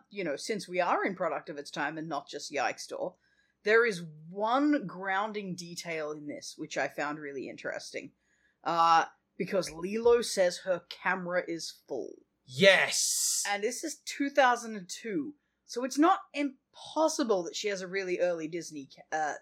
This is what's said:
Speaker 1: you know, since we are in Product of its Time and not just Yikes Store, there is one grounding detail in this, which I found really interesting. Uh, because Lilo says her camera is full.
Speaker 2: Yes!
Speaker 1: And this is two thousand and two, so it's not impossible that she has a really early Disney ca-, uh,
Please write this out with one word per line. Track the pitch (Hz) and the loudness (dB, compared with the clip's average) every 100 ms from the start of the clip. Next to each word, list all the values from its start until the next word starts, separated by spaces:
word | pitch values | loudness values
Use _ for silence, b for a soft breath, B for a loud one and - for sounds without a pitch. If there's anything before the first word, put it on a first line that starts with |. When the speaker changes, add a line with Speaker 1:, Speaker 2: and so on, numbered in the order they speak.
| _ | _
Speaker 1:
you | 202 | -6
know, | 175 135 | -4 -4
since | - 214 - | -4 -6 -4
we | 180 | 0
are | 175 311 | 2 2
in | 330 180 | 0 -2
Product | 170 147 - | -2 -4 -6
of | 147 | -12
its | 143 | -10
Time | 170 147 160 | -4 -4 -4
and | 160 | -6
not | 139 - | -6 -6
just | 143 - | -10 -6
Yikes | 139 117 - | -2 -2 -2
Store, | - - 175 - _ _ _ _ | -8 -6 -6 -8 _ _ _ _
there | 208 226 233 | 4 4 4
is | 175 170 151 156 | 0 -8 -16 -14
one | 190 214 262 294 294 180 | -4 0 2 4 2 0
grounding | 175 190 190 214 208 196 175 | -8 -2 -2 -2 -4 -6 -8
detail | 170 170 175 160 151 | -10 -10 -6 -4 -4
in | 151 147 | -6 -8
this, | 131 - - | -10 -12 -12
which | 156 156 | -8 -2
I | 139 | -2
found | - 143 151 | -2 -4 -4
really | 147 139 110 | -8 -8 -8
interesting. | 113 - - - - - - _ _ _ _ | -8 -8 -8 -8 -10 -10 -14 _ _ _ _
Uh, | - 170 165 165 143 - _ - | -2 4 6 6 4 -2 _ -8
because | 185 196 160 | -2 0 -2
Lilo | 160 180 220 233 240 | -4 -6 2 6 6
says | 214 - 180 180 190 | 4 2 2 2 -2
her | 175 - | -4 -4
camera | - 180 190 175 180 - | -6 -2 0 0 -2 -2
is | 165 - - - | -4 -8 -12 -8
full. | 135 71 - _ _ - | -8 -8 -12 _ _ -12
Speaker 2:
Yes! | 127 190 180 135 - - - - - 196 | 6 8 8 6 0 0 0 0 0 -2
Speaker 1:
And | 202 | -2
this | 214 254 | -2 -4
is | 320 - - | -6 -8 -8
two | - 277 | -4 0
thousand | 285 254 240 233 214 | 6 6 4 -2 -10
and | 175 | -10
two, | - 226 180 120 - _ _ - | -10 -6 -4 -4 -8 _ _ -12
so | 233 | -6
it's | 254 262 | -2 4
not | 339 381 - | 6 4 0
impossible | 285 285 - _ - - - 311 311 240 190 | -4 -4 -4 _ -20 -6 0 2 2 2 2
that | 170 - | 0 -4
she | 208 | -4
has | 196 | -4
a | 185 | -4
really | 190 185 180 | -4 -2 0
early | 175 170 160 | 0 0 -4
Disney | 170 156 151 135 | -6 -8 -12 -14
ca-, | - - 156 | -18 -6 -2
uh, | 151 - | -2 -4